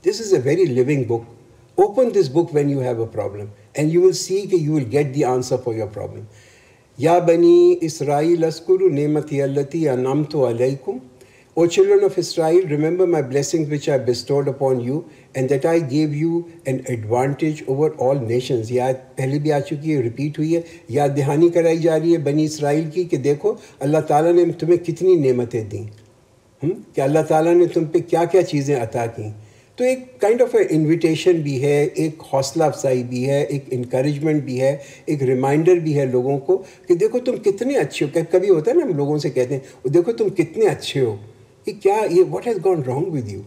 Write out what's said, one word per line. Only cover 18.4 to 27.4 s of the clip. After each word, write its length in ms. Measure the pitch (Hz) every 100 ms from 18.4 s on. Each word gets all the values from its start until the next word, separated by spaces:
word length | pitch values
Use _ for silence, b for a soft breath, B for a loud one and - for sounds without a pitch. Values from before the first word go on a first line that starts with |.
| 123 123 110
ये 60 | 123
आयत 180 | 127 127
पहले 420 | - - 131 147
भी 120 | 147
आ 100 | 147
चुकी 300 | 135 151 156
है, 120 | 151
repeat 360 | 120 113 147 147
हुई 160 | 156
है, 100 | 165 165 B -
याद 200 | 123 143
दहानी 400 | 139 139 147 170
कराई 280 | 170 165 165
जा 180 | 160 156
रही 160 | 165
है 120 | 165
बनी 200 | 143 147
इसराइल 460 | 156 147 143 151 160
की 140 | 165
कि 120 | 175 -
देखो 420 | 131 147 208 226 B B
अल्लाह 180 | 139 156
ताला 320 | 151 151 165
ने 120 | 175
तुम्हें 340 | 170 156 160 170
कितनी 380 | 170 160 185 180
नेमतें 520 | 135 123 120 117 104
दी, 100 | 104 107 - _ _ _ _ _ _
हम्म, 80 | 147
कि 300 | 208 - -
अल्लाह 220 | 139 156
ताला 300 | 151 156